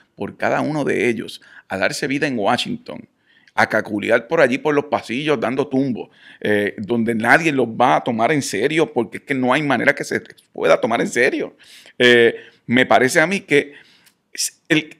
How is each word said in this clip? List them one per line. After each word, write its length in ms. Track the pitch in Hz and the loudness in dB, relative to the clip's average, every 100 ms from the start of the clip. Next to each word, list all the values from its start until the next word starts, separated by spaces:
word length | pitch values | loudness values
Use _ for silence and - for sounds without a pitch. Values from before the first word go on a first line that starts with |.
| _ - | _ -12
por 200 | 101 - | -12 -4
cada 240 | 110 139 | -2 -2
uno 240 | 135 151 | -2 -4
de 240 | 131 95 117 | -2 0 0
ellos 320 | 107 - - _ - - | -2 -8 -14 _ -20 -10
a 80 | 95 | -4
darse 320 | 95 - 143 | -2 -2 -4
vida 180 | 139 151 | -4 -4
en 100 | 120 | -2
Washington, 720 | 98 120 92 - - - - _ _ _ _ | 0 0 -2 -8 -10 -16 -18 _ _ _ _
a 140 | - 113 | -2 0
caculear 580 | 110 104 104 101 120 - | 0 -2 -4 0 0 2
por 140 | 165 | 2
allí, 180 | 131 135 | 2 2
por 160 | 151 | 0
los 120 | 147 143 | 0 0
pasillos, 520 | 101 - 120 151 127 | -4 -4 -6 -2 -2
dando 280 | 107 135 135 | -2 -2 -2
tumbos, 400 | 131 139 101 - _ - - | 0 -2 -4 -10 _ -20 -8
eh, 340 | - 104 104 - | -2 0 0 -4
donde 360 | 98 120 113 | -4 -2 0
nadie 380 | 113 117 151 165 | 0 4 4 2
los 140 | 135 120 | 0 -2
va 300 | 110 123 156 | 2 2 2
a 80 | |
tomar 280 | - 113 120 | 0 0 0
en 100 | 151 | 0
serio, 500 | 127 98 135 160 151 | -2 -2 -2 0 -2
porque 260 | 123 110 107 | -2 -4 -6
es 60 | |
que 100 | - | -6
no 180 | 135 123 | -2 0
hay 100 | 139 | 0
manera 320 | 147 123 135 | 0 0 2
que 80 | 135 | 0
se 180 | 151 117 | -2 -6
les 160 | - - _ | -8 -20 _
pueda 280 | - 123 - | -4 2 2
tomar 200 | 113 117 | 2 -2
en 80 | 113 | -2
serio. 480 | 117 127 311 - - - - - - | 0 0 0 -8 -12 -20 -20 -12 2
Eh, 380 | 123 120 117 - - _ - | 6 6 6 2 -12 _ -2
me 200 | 123 123 | 0 4
parece 340 | 107 127 165 | 4 4 2
a 60 | 160 | 0
mí 140 | 196 | -2
que 340 | - 143 139 - _ _ _ _ _ | 0 0 0 -8 _ _ _ _ _
es 280 | - - - - | -8 -8 -6 -2
el, 280 | 156 151 | -2 -2